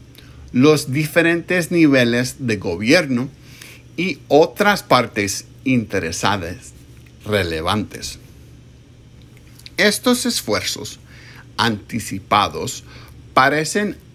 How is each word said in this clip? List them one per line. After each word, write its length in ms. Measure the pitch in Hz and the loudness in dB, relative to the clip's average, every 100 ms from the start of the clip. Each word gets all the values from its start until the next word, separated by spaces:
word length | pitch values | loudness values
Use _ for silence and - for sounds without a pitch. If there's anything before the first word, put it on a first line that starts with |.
| - - - - - | -20 -20 -20 -20 -6
los 380 | 123 147 147 147 | 2 4 4 0
diferentes 800 | 139 151 170 165 170 165 180 160 | -4 0 2 2 0 -2 -4 0
niveles 640 | 170 151 131 120 120 127 - | 4 6 6 4 0 -2 -6
de 160 | 123 104 | -4 -4
gobierno 720 | 95 87 110 180 143 123 139 - - - - - - - | -4 -4 2 2 2 -4 -4 -10 -20 -20 -20 -20 -16 -8
y 220 | 185 - - | -6 -6 2
otras 560 | 143 170 - 202 196 | 4 4 2 0 0
partes 640 | - 127 113 107 98 - - - | 2 2 2 -2 -4 -4 -12 -8
interesadas 1080 | 131 123 107 95 82 - 98 101 85 131 - - - - - - | -2 -2 0 -4 -4 -2 -2 -2 -6 -12 -18 -20 -20 -20 -20 -16
relevantes. 920 | 104 104 85 80 85 107 - - - - - - - - - - - - - - - - - - - - | -4 -2 -2 -4 -2 -2 -4 -10 -14 -14 -20 -20 -20 -20 -20 -20 -20 -20 -20 -20 -20 -20 -20 -20 -12 0
Estos 500 | 202 - 254 247 240 | 0 0 0 0 -2
esfuerzos 720 | - - 95 - - - - - - - - - - | -4 -4 -4 -4 -8 -12 -16 -20 -20 -20 -20 -12 -2
anticipados 1300 | 117 107 - 113 - 95 - 104 95 78 127 - - - - - - | -2 -2 -8 -10 -8 -10 0 0 0 -4 -8 -10 -16 -20 -20 -20 -2
parecen 640 | - 135 147 156 208 208 - - | 2 4 2 -2 -2 -4 -6 -14